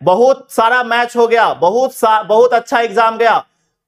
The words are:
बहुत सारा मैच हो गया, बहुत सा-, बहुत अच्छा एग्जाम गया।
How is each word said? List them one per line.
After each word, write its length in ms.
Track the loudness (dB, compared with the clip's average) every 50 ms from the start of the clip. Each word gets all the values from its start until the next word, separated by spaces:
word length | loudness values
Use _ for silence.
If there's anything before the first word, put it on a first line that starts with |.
| -2
बहुत 440 | 0 2 2 2 2 0 -2 -6 _
सारा 320 | -2 -2 0 0 0 -2 -2
मैच 340 | -2 -2 -4 -4 -2 -2
हो 100 | -2 0
गया, 260 | 0 2 0 0 0 0
बहुत 400 | -2 -2 -2 0 -2 -2 -4 -2
सा-, 300 | -2 0 0 0 0 0
बहुत 280 | 0 2 2 2 2 0
अच्छा 260 | -2 -2 -2 -2 -2
एग्जाम 380 | -2 -2 0 0 0 0 0
गया। 280 | 0 0 0 0 0 -4 _ _ _ _ _ _ _ _